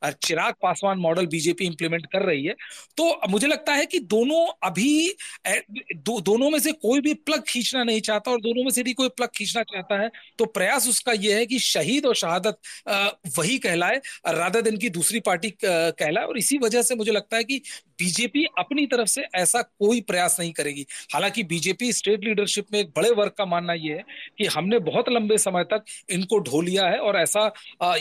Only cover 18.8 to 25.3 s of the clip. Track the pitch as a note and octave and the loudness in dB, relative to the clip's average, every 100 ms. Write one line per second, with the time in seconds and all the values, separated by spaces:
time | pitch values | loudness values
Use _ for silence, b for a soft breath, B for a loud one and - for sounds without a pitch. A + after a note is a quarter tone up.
18.8 | C#4 A#3+ G#3+ - C4 F#3 E3+ A#3+ A3+ _ | 0 2 0 -2 -2 0 2 2 -2 _
19.8 | G3+ A#3+ G#3 F3+ F3 - E3+ D#3+ C#3+ C#3+ | 2 2 0 0 2 0 -2 -4 -4 -6
20.8 | C#3 B B D3 G3 A#3 F3 E3+ E3+ F#3 | -10 B B -2 0 -2 -2 -2 -2 -2
21.8 | A#3+ G#3 G3 G#3+ A3 G#3 G3+ G3+ G3 G#3 | -2 -2 0 0 0 0 0 -2 -2 -2
22.8 | F#3 D3+ G#3+ A3 G3+ - F#3+ E3+ F3 E3+ | -2 0 2 4 2 0 -2 0 -2 -4
23.8 | D#3 D#3 A#3 B B - F#3+ C#3+ F3 A#3 | -4 -6 -10 B B -4 -2 0 2 2
24.8 | D#3+ F#3 B3 A#3 G#3 | 2 0 2 0 2